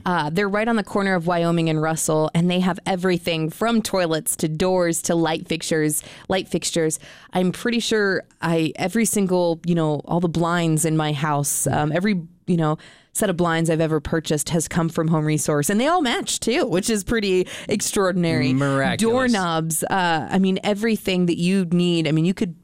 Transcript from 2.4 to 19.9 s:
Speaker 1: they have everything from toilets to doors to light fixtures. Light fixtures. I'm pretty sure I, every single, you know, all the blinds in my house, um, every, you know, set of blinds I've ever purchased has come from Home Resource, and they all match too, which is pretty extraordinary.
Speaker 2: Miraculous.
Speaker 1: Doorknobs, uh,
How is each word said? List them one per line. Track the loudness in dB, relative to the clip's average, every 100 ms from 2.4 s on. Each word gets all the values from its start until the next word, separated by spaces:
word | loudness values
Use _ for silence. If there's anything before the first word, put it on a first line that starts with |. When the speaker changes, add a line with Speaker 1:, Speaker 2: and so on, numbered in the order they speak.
| 0
Speaker 1:
they | 2
have | 0 -2 -4
everything | -2 0 0 -2 -2 -4
from | -2 0 0
toilets | 0 0 0 -2 -4 -4
to | -4
doors | 0 0 2 0 -2
to | 0 0
light | 0 -2 -4
fixtures. | -6 -2 0 0 -2 -6 -12 -4
Light | -4 -2
fixtures. | -4 -2 0 0 -2 -10 -20 -6
I'm | -2 0
pretty | 0 -2 -2
sure | 0 0 2 0 -6 _
I, | -2 0 0 -2
every | -2 0
single, | 0 0 2 2 2 0 0
you | 0
know, | 0 -2 -2
all | -2
the | 0
blinds | 0 0 2 2 2 2
in | 0
my | 0
house, | -2 0 0 -2 -2 -2
um, | 0 0
every, | 0 0 -2 -4 -10 -2
you | 0
know, | 0 -2 -6 -20 _
set | -4 -2
of | 0
blinds | 0 2 2
I've | 2
ever | 0 0
purchased | -2 -4 -2 -2 -2
has | -2 -2
come | -2 -2
from | 0 0
Home | 0 0
Resource, | 0 0 0 0
and | 0
they | 2
all | 2
match | 0 -2 -4 -4
too, | -2 0 0
which | 0 0
is | -2
pretty | -2 0 2 2 0 -4 -4
extraordinary. | -4 -2 0 0 2 2 2 2
Speaker 2:
Miraculous. | 2 2 2 0 0 2 2 2
Speaker 1:
Doorknobs, | 2 2 0 -2 -2
uh, | -2